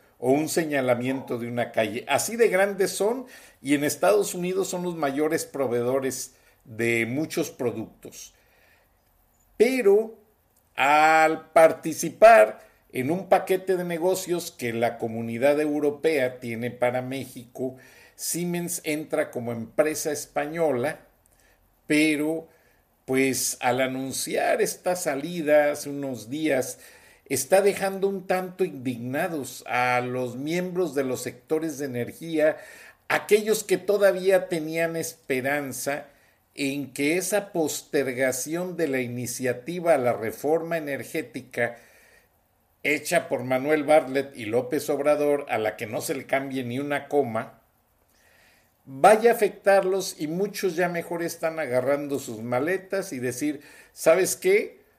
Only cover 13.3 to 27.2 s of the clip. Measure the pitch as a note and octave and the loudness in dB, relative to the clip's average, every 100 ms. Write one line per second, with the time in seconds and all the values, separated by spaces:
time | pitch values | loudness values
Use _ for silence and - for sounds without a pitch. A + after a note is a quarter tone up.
13.3 | F#3+ F#3 F#3+ F#3+ F#3 F3 E3 F3+ F#3 D#3 | 2 2 -2 0 -2 -2 -2 -2 -2 -2
14.3 | F3 E3 - A#2+ A2+ A#2 A#2 A#2+ A2+ A2+ | -6 -6 -8 -6 0 -2 -2 -6 -6 -6
15.3 | A#2 C#3 D3 D3+ D3 D3 D3 D#3+ D3+ B2+ | 0 2 2 0 0 -2 0 0 0 -2
16.3 | B2+ A#2+ A2+ A#2+ A#2 B2 B2+ B2+ C3+ - | -4 -8 -6 -6 -2 -2 -2 -6 -10 -10
17.3 | B2+ A2+ - B2+ B2+ - - - - - | -16 -18 -10 -8 -10 -20 -20 -20 -12 -8
18.3 | E3 F3 F3 E3+ - - D3+ D#3 D3+ - | -4 -4 -4 -4 -6 -4 -4 -2 -2 -2
19.3 | - A#2 A2+ A2+ - D3+ D3+ D#3 D3 - | -4 -6 -6 -6 0 2 2 -4 -4 -4
20.3 | - D3 E3 D#3+ B2+ C#3 D3+ _ _ _ | -4 -4 0 0 2 -2 -4 _ _ _
21.3 | _ _ _ _ _ _ D3+ D#3 D3 D3+ | _ _ _ _ _ _ 2 4 2 -2
22.3 | E3 E3 _ _ _ _ _ - C3 C3+ | -4 -8 _ _ _ _ _ -2 2 2
23.3 | B2+ - - B2+ B2 C3 C3 C3 B2+ - | 0 -4 -2 0 0 0 -2 -6 -8 -4
24.3 | G#3+ - A3+ F#3 - F#3 F3+ D#3+ C#3 D#3 | -2 0 2 0 -2 -4 -2 -2 -4 -6
25.3 | F3 D3 D3+ D3 D3 C#3+ C#3+ C#3 A#2+ G#2+ | -4 4 6 6 0 -6 -8 -6 -8 -8
26.3 | D3 D#3 C3+ B2 - - - - _ | -4 0 0 -2 -8 -20 -20 -20 _